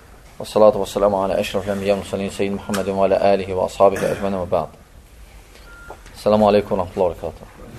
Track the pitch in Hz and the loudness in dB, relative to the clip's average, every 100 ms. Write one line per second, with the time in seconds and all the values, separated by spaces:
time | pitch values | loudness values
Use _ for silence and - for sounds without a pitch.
0 | - - - - 101 110 107 104 95 - | -20 -20 -20 -16 -4 4 6 6 -2 0
1 | 101 98 95 90 104 101 98 98 98 98 | 2 2 0 -2 -2 -4 -4 -4 -2 -2
2 | 90 98 98 92 98 98 - 101 95 98 | -4 -6 -6 -4 -4 -4 -4 -4 -2 0
3 | 98 95 101 98 95 92 92 - 98 95 | 2 4 4 2 0 -4 -4 4 4 4
4 | 90 87 98 98 87 90 73 - - - | -2 -4 -4 -4 -2 -2 -4 -10 -20 -20
5 | - - - - - - - - - - | -20 -20 -20 -20 -20 -20 -20 -20 -20 -20
6 | - - 101 107 104 104 101 101 90 104 | -20 -6 2 4 6 4 2 -4 -4 -2
7 | 90 82 82 - - - - | -2 -2 -8 -12 -16 -20 -20